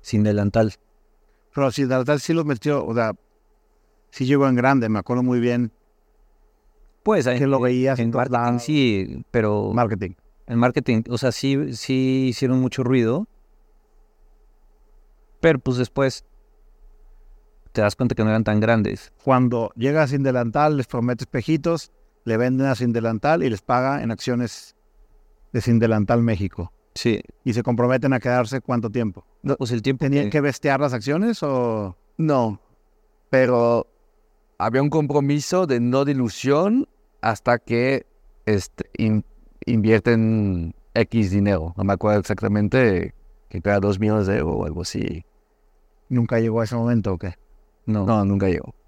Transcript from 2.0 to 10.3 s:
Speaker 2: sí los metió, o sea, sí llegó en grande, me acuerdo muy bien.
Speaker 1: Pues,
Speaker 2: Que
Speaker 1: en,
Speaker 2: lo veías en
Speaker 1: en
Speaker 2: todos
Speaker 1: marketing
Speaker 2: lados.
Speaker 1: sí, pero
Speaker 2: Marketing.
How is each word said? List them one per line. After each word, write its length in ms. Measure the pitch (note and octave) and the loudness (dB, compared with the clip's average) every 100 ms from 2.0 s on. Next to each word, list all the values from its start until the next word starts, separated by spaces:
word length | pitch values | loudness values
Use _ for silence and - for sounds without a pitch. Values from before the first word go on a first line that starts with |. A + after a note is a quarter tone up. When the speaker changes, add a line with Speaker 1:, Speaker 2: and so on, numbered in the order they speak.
| B2+ D3 | 0 -2
Speaker 2:
sí 120 | - | 0
los 120 | E3 | -2
metió, 400 | D3+ C3 D3 C#3+ | 0 -2 -2 -2
o 100 | - | -2
sea, 180 | A#2 A2+ G2 _ _ _ _ _ _ _ _ _ | -2 -2 -4 _ _ _ _ _ _ _ _ _
sí 140 | - | -8
llegó 240 | C3 C#3+ C#3 | 0 2 2
en 60 | |
grande, 340 | B2 B2 C#3 A2+ | 2 2 2 0
me 100 | G#2+ | -2
acuerdo 240 | G2 B2 | -2 -2
muy 180 | B2+ B2 | 0 0
bien. 320 | A#2+ A#2+ A#2+ _ _ _ _ _ _ _ _ _ _ _ - _ | 0 0 -2 _ _ _ _ _ _ _ _ _ _ _ -20 _
Speaker 1:
Pues, 240 | - G#3 B2 | 0 2 2
Speaker 2:
Que 100 | B2 | 0
Speaker 1:
en, 140 | C#3 | 2
Speaker 2:
lo 100 | C#3 | 2
veías 380 | B2 B2+ B2+ C3 | 2 2 0 0
en 80 | A#2 | 0
Speaker 1:
en 40 | |
Speaker 2:
todos 180 | A#2 C3 | 0 0
Speaker 1:
marketing 160 | B2 A#2+ | 0 0
Speaker 2:
lados. 160 | A#2+ | -2
Speaker 1:
sí, 600 | A#2+ D3+ B2+ G2+ F#2+ C3 - | 0 2 2 2 -4 -10 -4
pero 420 | A#2+ G#2+ G#2 G#2 | 0 0 0 -2
Speaker 2:
Marketing. 380 | A2+ A#2 G2+ F#2+ F#2 _ | 0 0 -2 -6 -10 _